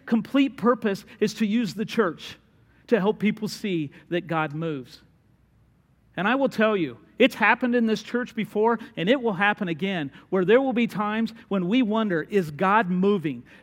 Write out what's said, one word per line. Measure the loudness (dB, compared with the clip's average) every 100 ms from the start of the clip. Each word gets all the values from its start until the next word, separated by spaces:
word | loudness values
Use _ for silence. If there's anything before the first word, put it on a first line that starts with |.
| -2
complete | -2 0 2 2 2
purpose | 0 2 0 -4 -8 -2
is | -2 0
to | 0
use | 0 -2
the | -4 -6
church | -2 -2 -2 -16 -20 _ _ _ _ 0
to | 2
help | 2 0
people | 0 -2 -6
see | -6 -4 -4 -6 -12 -6
that | -6 -4
God | -4 -4
moves. | -4 -6 -8 -12 -20 _ _ _ _ _ _ _ _ _ _ _ -4
And | 0
I | 2
will | 0
tell | 2 0 2
you, | -2 -6 -12 2
it's | 4 6
happened | 4 4 2
in | 2 2
this | -2
church | -2 -6 -4 -6
before, | -4 2 2 2 -4 -6
and | 0
it | 0
will | 0
happen | 0 0 0 -4
again, | -4 -4 -4 -6 -10 -4
where | -2
there | 4 4
will | 4
be | 0 0
times | -2 -4 -2 -4 -6 -6
when | -4 0
we | 0
wonder, | 2 0 0 -2 0
"Is | -2 -2
God | -2 2 2 2
moving?" | 0 2 0 -2 -8 -12 -20